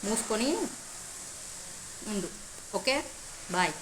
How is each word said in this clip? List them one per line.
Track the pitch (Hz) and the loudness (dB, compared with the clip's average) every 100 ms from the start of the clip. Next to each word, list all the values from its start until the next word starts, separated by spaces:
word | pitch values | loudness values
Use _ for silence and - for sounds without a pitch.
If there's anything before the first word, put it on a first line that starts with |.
మూసుకొని | 196 226 - 220 254 403 359 - - - - - - - - - - - - - - | 2 2 4 4 6 4 2 -2 -10 -10 -10 -10 -10 -10 -10 -10 -10 -10 -10 -8 -2
ఉండు. | 208 170 - - - - | 0 0 -4 -10 -10 -2
ఓకే, | 196 196 269 320 - - - - | 2 4 4 2 -8 -10 -10 0
బాయ్. | 180 175 151 | 4 4 4